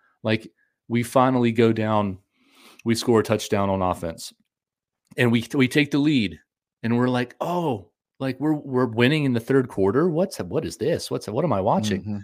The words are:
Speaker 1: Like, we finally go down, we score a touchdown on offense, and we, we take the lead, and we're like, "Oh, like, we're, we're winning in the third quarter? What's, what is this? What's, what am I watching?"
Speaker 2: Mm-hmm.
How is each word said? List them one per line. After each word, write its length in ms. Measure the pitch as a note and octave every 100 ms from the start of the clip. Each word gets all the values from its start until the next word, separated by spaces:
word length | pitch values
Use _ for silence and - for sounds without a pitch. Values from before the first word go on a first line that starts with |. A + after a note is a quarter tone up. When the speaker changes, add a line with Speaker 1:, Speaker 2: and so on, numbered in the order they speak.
| _ _
Speaker 1:
Like, 280 | A2 A2+ - _ _ _ -
we 140 | A#2+
finally 500 | A#2 C3 B2+ B2+ A#2+
go 200 | A#2 A2+
down, 460 | A2 A2 G#2+ G2+ F#2 _ _ _ _ - -
we 100 | A2+
score 260 | A2+ - A2+
a 40 |
touchdown 460 | G#2 G#2 - G#2 G2
on 120 | F#2+
offense, 500 | F#2 E2+ E2+ D#2+ - _ _ _ _ _ _ _ _ -
and 160 | A#2+
we, 140 | A#2 -
we 120 | D3 B2+
take 240 | D3+ D3
the 80 | D3
lead, 400 | D3+ C3+ F#2+ D#2 _ _ _ _
and 140 | A2+ A#2+
we're 100 | B2+
like, 260 | B2 B2+ -
"Oh, 480 | D#3 F3 D#3+ G#2+ - _ _ -
like, 180 | C3+ C3
we're, 140 | D3+
we're 340 | D3+ C#3 B2+ B2
winning 380 | A2 B2 D#3
in 80 | C#3
the 80 | A#2
third 280 | - C3+ B2
quarter? 400 | - G2 B2 F3
What's, 260 | D#3 G3 -
what 260 | F2+ C3+ E2+
is 100 | -
this? 340 | C#3 E3+ -
What's, 160 | C3+ -
what 180 | A2+
am 80 | E3
I 80 | G2
watching?" 400 | G2+ F3+ G#3+ G3
Speaker 2:
Mm-hmm. 160 | G2+ G#2